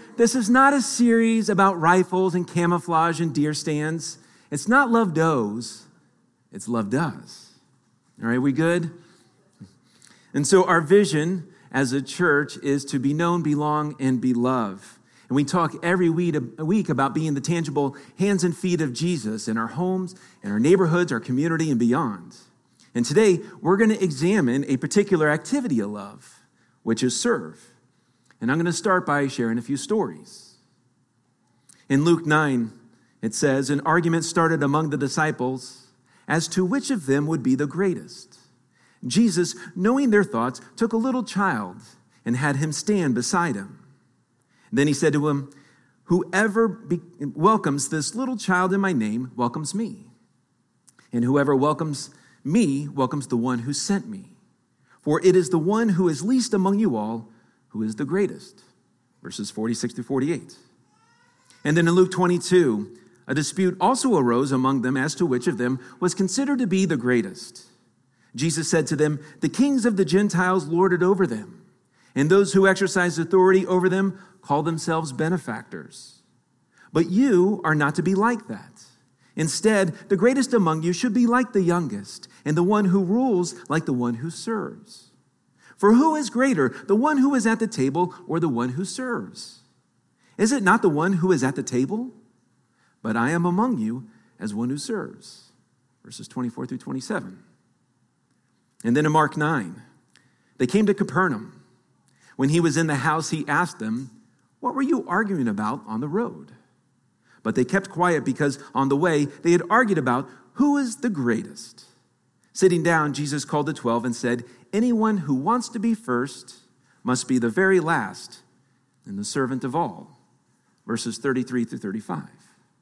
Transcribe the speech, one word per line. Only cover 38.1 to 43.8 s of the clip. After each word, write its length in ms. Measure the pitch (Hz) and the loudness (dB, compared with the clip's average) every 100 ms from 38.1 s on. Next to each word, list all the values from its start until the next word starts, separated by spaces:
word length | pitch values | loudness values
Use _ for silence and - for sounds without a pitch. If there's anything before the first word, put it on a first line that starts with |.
| - - - _ _ _ _ _ - | -20 -20 -20 _ _ _ _ _ -14
Jesus, 520 | 127 117 233 165 170 - - 180 | -2 2 4 2 -2 -4 -12 -2
knowing 360 | 202 269 269 | 0 2 4
their 120 | 208 | 4
thoughts, 380 | 190 117 123 - - - | 2 0 -4 -6 -12 -4
took 180 | 226 | -2
a 40 | 226 | 0
little 260 | 262 254 | 0 -2
child 540 | 208 190 196 117 92 98 - - _ _ | -2 0 0 0 -6 -12 -20 -20 _ _
and 120 | - 123 | -4 -2
had 220 | 147 139 | 0 0
him 140 | 160 | -2
stand 440 | 147 - 202 151 120 | -4 -2 0 2 0
beside 400 | 123 180 170 104 | 0 0 0 -4
him. 240 | 98 - | -10 -18